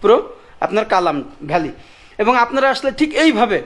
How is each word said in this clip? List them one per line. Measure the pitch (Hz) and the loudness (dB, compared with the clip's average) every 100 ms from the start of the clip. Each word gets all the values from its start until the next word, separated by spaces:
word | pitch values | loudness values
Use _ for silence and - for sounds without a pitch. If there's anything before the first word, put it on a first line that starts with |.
পুরো | 208 240 - - - - | 2 2 0 -14 -20 -8
আপনার | - 208 214 | -4 -2 0
কালাম | 190 175 147 127 - | 0 0 -2 -6 -14
ভ্যালি। | 147 170 151 - - - - - | -4 -4 -4 -8 -20 -20 -14 -2
এবং | 214 254 | 0 2
আপনারা | 277 269 269 | 0 2 0
আসলে | 262 269 | 0 -4
ঠিক | 262 302 285 | -2 -2 2
এইভাবে | 320 214 233 170 | 2 2 0 0